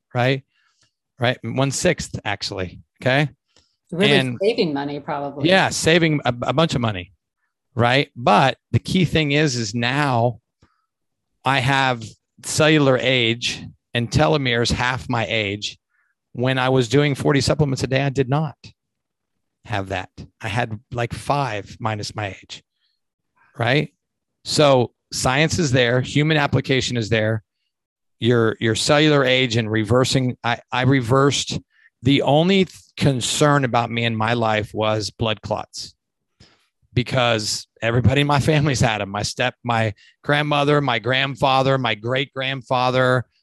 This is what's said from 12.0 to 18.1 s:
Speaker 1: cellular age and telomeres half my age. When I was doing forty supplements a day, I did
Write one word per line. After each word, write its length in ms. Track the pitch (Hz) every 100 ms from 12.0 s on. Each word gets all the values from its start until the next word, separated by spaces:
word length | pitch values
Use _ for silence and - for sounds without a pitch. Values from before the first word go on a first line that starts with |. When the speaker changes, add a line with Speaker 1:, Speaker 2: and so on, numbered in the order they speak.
| 110 - _ _
Speaker 1:
cellular 540 | - - 156 156 139 127
age 640 | 127 131 117 117 120 - - - _
and 160 | 120 117
telomeres 600 | 139 156 156 131 117 117
half 380 | - 123 127 -
my 160 | 120 110
age. 500 | 113 104 104 101 - _ _ _ _ _
When 240 | - 127 131
I 120 | 127
was 200 | 131 117
doing 260 | 131 147 135
forty 260 | 151 139
supplements 420 | - 147 147 131
a 40 | 127
day, 140 | 131
I 80 |
did 200 | 139